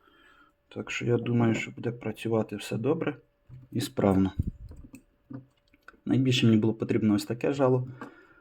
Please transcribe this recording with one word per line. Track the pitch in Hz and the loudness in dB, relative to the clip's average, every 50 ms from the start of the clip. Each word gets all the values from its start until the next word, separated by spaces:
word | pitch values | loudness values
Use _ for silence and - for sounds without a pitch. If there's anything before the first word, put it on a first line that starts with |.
| _ _ _ _ _ _ _ _ _ _ _ _ _ - | _ _ _ _ _ _ _ _ _ _ _ _ _ -16
Так | - 113 107 - | -12 -12 -10 -10
що | - - 127 | -8 -6 -2
я | 123 120 117 | 0 0 0
думаю, | 113 120 120 120 120 113 110 | 0 0 0 2 2 2 2
що | - - - | 0 -4 -8
буде | - - - 117 - | -10 -8 -8 -8 -8
працювати | - - 110 107 - - 117 113 110 107 - 107 | -6 -8 -10 -8 -6 -4 -2 0 0 -2 -2 -6
все | 104 - - - | -12 -8 -6 -6
добре | 107 117 135 160 170 156 147 147 - _ _ _ _ _ - - - - - | -4 -2 -2 -2 -2 -2 -6 -8 -8 _ _ _ _ _ -20 -20 -20 -14 -8
і | - 120 | -6 -4
справно. | - - - - - 98 95 95 95 95 - - - - - - - - - - - - - - _ _ _ _ _ - - - - _ _ _ _ _ _ _ _ - - _ - | -4 -4 -2 2 2 4 4 4 4 2 0 -2 -4 -4 -6 -10 -12 -18 -18 -18 -20 -20 -20 -20 _ _ _ _ _ -18 -16 -16 -16 _ _ _ _ _ _ _ _ -20 -20 _ -4
Найбільше | - - 123 135 131 123 - 117 | 0 2 2 4 4 4 4 6
мені | 117 110 107 | 6 6 6
було | 107 110 110 | 4 2 0
потрібно | - - - 110 - 107 107 104 | -2 -2 -2 0 2 4 4 2
ось | 101 - | 2 0
таке | - - - - 156 143 | -2 -6 -4 -2 -2 0
жало, | 139 135 127 127 127 127 127 127 - - - - - - _ _ _ | 2 2 4 4 2 0 -4 -10 -14 -18 -20 -20 -20 -20 _ _ _